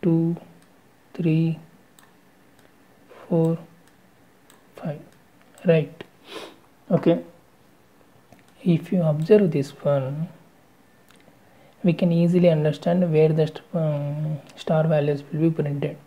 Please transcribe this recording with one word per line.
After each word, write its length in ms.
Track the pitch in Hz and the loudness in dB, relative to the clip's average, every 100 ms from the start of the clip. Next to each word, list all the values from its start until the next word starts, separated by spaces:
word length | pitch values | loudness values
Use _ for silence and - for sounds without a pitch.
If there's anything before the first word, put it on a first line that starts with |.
two, 340 | 185 165 165 170 - - _ _ _ _ _ | 2 0 0 -4 -10 -20 _ _ _ _ _
three, 440 | - 165 156 165 160 - _ _ _ _ _ _ _ _ _ _ _ _ _ _ - - | -4 0 2 0 -4 -12 _ _ _ _ _ _ _ _ _ _ _ _ _ _ -20 -4
four, 300 | 170 165 165 - - - _ _ _ _ _ _ - _ - | 0 0 -2 -8 -20 -20 _ _ _ _ _ _ -20 _ -12
five, 240 | 165 147 - _ _ _ _ - 185 | -10 -10 -14 _ _ _ _ -6 2
right? 380 | 165 135 - - _ - - - - _ _ - | 2 0 -10 -20 _ -20 -18 -18 -20 _ _ -2
Okay, 320 | 180 - 170 - - _ _ _ _ _ _ _ _ _ - _ _ | 0 2 0 -2 -20 _ _ _ _ _ _ _ _ _ -20 _ _
if 280 | - 165 - | 0 0 0
you 120 | 185 | -2
observe 480 | 160 151 160 214 190 | 0 -2 4 4 4
this 180 | 151 139 - | 0 -4 -6
one, 440 | 147 143 131 147 170 - _ _ _ _ _ _ _ - - _ _ _ - _ | -2 -2 -2 -8 -10 -12 _ _ _ _ _ _ _ -20 -20 _ _ _ -20 _
we 100 | 190 | -2
can 180 | 165 180 | 0 0
easily 380 | 165 170 175 175 | 2 2 4 4
understand 600 | 156 151 147 - 175 180 | 4 0 -2 -2 0 2
where 160 | 156 156 | 4 4
the 180 | 156 151 | 2 -2
st-, 140 | - - | -4 -8
um, 640 | 175 156 147 143 147 156 151 - - | -4 -2 -2 -4 -6 -6 -8 -12 -16
star 280 | - 160 160 | -2 0 2
values 380 | 151 147 143 143 | 2 2 -2 -4
will 100 | 156 | -2
be 80 | 165 | 0
printed. 460 | 160 147 143 147 - | 0 -4 -4 -6 -8